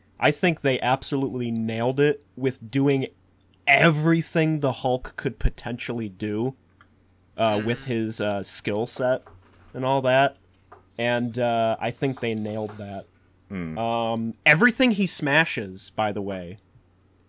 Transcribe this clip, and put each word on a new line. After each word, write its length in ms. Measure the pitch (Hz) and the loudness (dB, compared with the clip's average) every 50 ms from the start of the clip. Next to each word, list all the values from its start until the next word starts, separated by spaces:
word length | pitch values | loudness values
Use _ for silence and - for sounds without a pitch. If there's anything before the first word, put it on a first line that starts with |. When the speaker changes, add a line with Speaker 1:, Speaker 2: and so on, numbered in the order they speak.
| _ _ _ - | _ _ _ 2
Speaker 1:
I 100 | 120 143 | 2 2
think 300 | 151 - - 180 156 - | 2 4 2 0 0 2
they 180 | - 139 131 - | 0 0 0 2
absolutely 720 | - 123 131 - - - 147 135 135 113 110 123 123 117 | 2 0 0 0 -2 -4 -2 -2 -2 -2 -4 -4 -4 -4
nailed 480 | 117 113 113 110 113 113 117 127 135 139 | -2 -2 -2 -2 -2 0 0 0 2 4
it 240 | 143 151 147 - - _ _ | 2 2 2 0 -6 _ _
with 340 | 127 131 131 127 - 113 107 | -4 -4 -4 -4 -4 -10 -4
doing 360 | - 139 135 143 143 135 131 - - _ _ _ _ _ _ _ _ _ _ | 0 2 4 4 2 2 0 -4 -8 _ _ _ _ _ _ _ _ _ _
everything 920 | 143 139 139 151 170 151 151 151 165 165 170 156 - - 165 156 160 156 147 | 4 6 6 6 6 4 4 4 4 2 2 0 0 0 2 2 2 2 2
the 120 | 143 131 | 0 0
Hulk 420 | 120 - - 131 127 127 - - - | -2 0 0 0 0 0 -4 -8 -12
could 220 | - - 131 117 - | -6 -6 -6 -4 0
potentially 680 | - - - - - - 120 117 - - 120 120 113 101 | 0 0 0 0 -6 -8 -8 -6 -6 -6 -6 -6 -6 -8
do, 460 | 92 90 107 107 104 107 120 131 135 - _ _ _ _ - _ _ _ _ _ _ _ _ _ _ | -6 -6 -4 -4 -2 -2 -2 -2 -4 -8 _ _ _ _ -20 _ _ _ _ _ _ _ _ _ _
uh, 240 | - 113 110 104 107 107 | 0 2 2 2 2 0
with 160 | 113 120 - | -2 -2 -4
Speaker 2:
Mm-hmm. 100 | - 131 | -4 -4
Speaker 1:
his, 300 | 120 113 110 110 113 - | -2 -2 -2 -2 -4 -2
uh, 220 | 104 104 101 98 | -2 -2 -2 -2
skill 440 | 95 - - - - 113 104 104 113 | -4 -4 -6 -4 -2 -2 -2 -2 -2
set 360 | - - - 127 123 131 - - - - - _ _ _ _ - - - | -4 -4 -2 0 0 0 0 -2 -10 -20 -20 _ _ _ _ -20 -14 -10
and 100 | 127 131 | -4 -2
all 180 | 131 135 135 | 0 0 2
that. 340 | 127 127 127 135 139 135 - _ _ _ _ _ _ _ - - _ _ _ - | 2 4 4 4 4 4 0 _ _ _ _ _ _ _ -20 -20 _ _ _ -4
And, 400 | 117 120 120 120 120 120 110 123 | -2 0 0 0 -2 -2 -2 -2
uh, 380 | 120 120 117 117 113 113 110 - | 0 2 2 2 2 2 0 0
I 100 | 110 120 | -4 -6
think 300 | - - 147 135 131 - | -4 -2 -2 -2 -2 -2
they 140 | 123 117 110 | -4 -4 -4
nailed 420 | 110 107 107 107 110 107 104 104 104 | -4 -4 -4 -4 -6 -6 -6 -8 -12
that. 280 | 101 101 98 98 - - _ _ _ _ _ _ _ _ | -12 -10 -12 -12 -12 -14 _ _ _ _ _ _ _ _
Speaker 3:
Hmm. 280 | 101 92 85 80 80 110 | -8 -6 -6 -6 -4 -4
Speaker 1:
Um, 560 | 117 117 117 117 113 113 117 117 113 113 - - _ | -2 -2 -2 0 0 -2 -2 -2 -2 -4 -6 0 _
everything 480 | 156 151 156 226 240 226 - 262 247 | 2 4 6 4 2 4 4 2 2
he 140 | 208 185 196 | 2 2 0
smashes, 840 | 170 - - 151 143 139 156 165 - - 127 104 95 92 98 - - - | -2 -2 -2 0 2 2 2 2 2 -2 -6 -8 -8 -10 -14 -16 -10 -4
by 160 | - 107 104 | -2 -2 -2
the 100 | 98 104 | -2 -4
way, 360 | 98 98 98 92 87 85 95 - _ _ _ - _ _ _ _ _ _ _ _ _ | -6 -6 -8 -8 -10 -12 -14 -16 _ _ _ -20 _ _ _ _ _ _ _ _ _